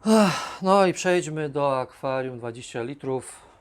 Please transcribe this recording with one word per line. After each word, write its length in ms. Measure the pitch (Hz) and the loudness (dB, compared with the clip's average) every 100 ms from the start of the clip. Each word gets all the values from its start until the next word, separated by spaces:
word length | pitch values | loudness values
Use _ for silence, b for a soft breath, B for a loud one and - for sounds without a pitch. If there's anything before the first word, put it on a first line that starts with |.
Ach, 580 | 214 220 202 151 - - | 4 4 4 2 -6 -6
no 240 | 190 196 190 | 2 4 4
i 60 | |
przejdźmy 560 | 165 185 180 156 156 151 | 2 2 0 0 -6 -4
do 320 | 139 143 135 | 0 0 0
akwarium 580 | 123 - 139 131 131 127 | -4 -8 -6 -4 -4 -8
dwadzieścia 440 | 117 117 120 127 | -10 -12 -12 -8
litrów. 680 | 120 143 135 131 123 - - _ | -8 -8 -6 -6 -8 -20 -20 _